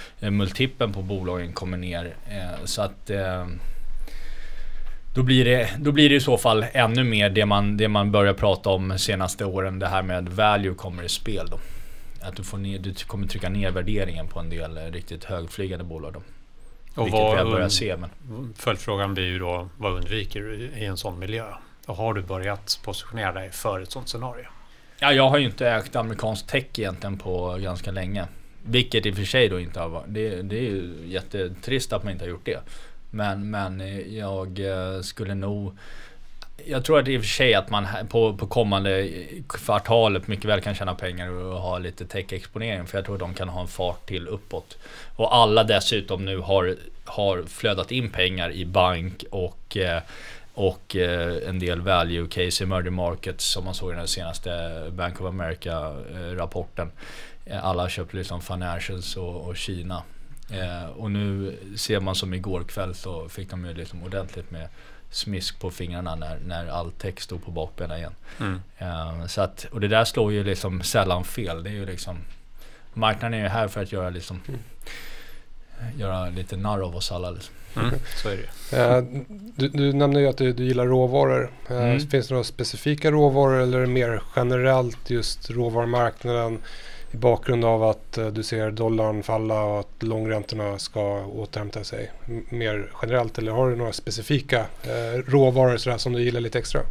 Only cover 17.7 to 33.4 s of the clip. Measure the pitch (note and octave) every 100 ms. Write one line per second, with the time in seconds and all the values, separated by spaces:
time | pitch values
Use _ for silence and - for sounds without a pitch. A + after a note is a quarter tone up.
17.7 | - G#2+ F2 F2 - C3 A2 B2 G#2 A#2+
18.7 | G2 - G2 G2 F#2+ F#2 F2+ F2+ F2 F2+
19.7 | - G#2 F2+ G2+ G#2+ G2+ G#2 G#2+ G#2+ B2+
20.7 | A2+ G#2 F#2 G#2 F2 F#2+ A2+ G#2+ - -
21.7 | - - G#2 A2+ G2+ F2 F#2 G2 G2 -
22.7 | - - G2 - A2+ F#2+ F#2 F#2+ - A2+
23.7 | F#2+ F#2 C3+ - A#2 B2 A#2+ - - -
24.7 | - - - C#3 C3+ C3 D3 B2 - B2
25.7 | A2+ - B2 A2+ G#2+ A2 G#2 - C#3 C3
26.7 | - G2 F2+ G2 G2 F#2+ F2+ F2+ F#2 F#2+
27.7 | F2+ G2+ F#2 F#2 G2+ - - - - A#2
28.7 | B2 B2 A2+ G#2+ F#2+ G2 C3 A2 F2+ E2
29.7 | F2 E2 D#2+ D#2+ G#2+ A2 F2+ G2 G#2+ B2
30.7 | G2 F2 D#2 E2 F#2 - G2+ F2+ F2+ -
31.7 | C3 - G#2 G#2 F2+ F2 E2+ - - -
32.7 | - - - - G#2+ G#2 G2